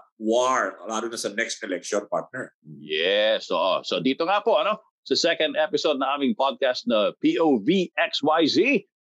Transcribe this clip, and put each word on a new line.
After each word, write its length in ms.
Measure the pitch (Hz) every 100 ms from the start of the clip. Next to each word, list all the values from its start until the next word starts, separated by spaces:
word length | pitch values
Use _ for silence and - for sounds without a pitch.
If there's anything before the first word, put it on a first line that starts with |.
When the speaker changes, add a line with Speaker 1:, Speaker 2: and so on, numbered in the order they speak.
| - -
Speaker 1:
war, 560 | 107 120 131 127 98 - 101
lalo 160 | 110 113
na 80 | 117
sa 160 | 110
next 320 | 101 117 -
election, 400 | 104 87 - 101 -
partner. 400 | 85 - 131 - _ 76
Speaker 2:
Yes, 800 | 71 76 78 87 101 107 104 -
oo. 320 | 87 92 76 -
So, 160 | 92
dito 240 | 127 131 165
nga 160 | 202
po, 160 | 220 165
ano, 240 | 180 208 _ _
sa 160 | - -
second 400 | 175 160 156 139
episode 400 | 151 147 165 135
na 160 | 135 143
aming 160 | 135
podcast 560 | 107 135 123 131 - 120
na 240 | 113 98 -
P 160 | 156 160
O 240 | 160 120
V 320 | 104 190 175
X 320 | - 165 -
Y 200 | 147 160 151
Z, 100 | 143 247 254 - _ _